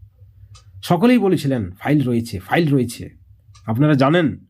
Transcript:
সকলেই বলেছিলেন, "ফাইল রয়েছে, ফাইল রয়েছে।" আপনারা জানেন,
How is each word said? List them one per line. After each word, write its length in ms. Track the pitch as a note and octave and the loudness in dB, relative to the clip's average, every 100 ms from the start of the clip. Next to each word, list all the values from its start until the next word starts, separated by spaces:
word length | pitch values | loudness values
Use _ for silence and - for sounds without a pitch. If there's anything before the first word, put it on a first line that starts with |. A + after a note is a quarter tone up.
| - _ - _ - - - - | -20 _ -20 _ -20 -20 -20 -18
সকলেই 360 | - F3 A#3 B3 | -4 0 4 4
বলেছিলেন, 520 | G3 E3 C#3 C3 F#2+ | 2 0 0 -2 -4
"ফাইল 320 | F2+ - D3+ | -8 -2 0
রয়েছে, 360 | B2 A#2 A#2 F#2+ | 2 -2 -4 -10
ফাইল 300 | - C#3+ E3+ | -2 0 2
রয়েছে।" 420 | C#3 A#2+ - - - - - _ - - | 0 -2 -6 -16 -18 -20 -20 _ -16 -8
আপনারা 280 | A2+ D3+ | 0 2
জানেন, 420 | D3 C3+ E3+ D#3 G2 - | 2 2 2 0 -4 -14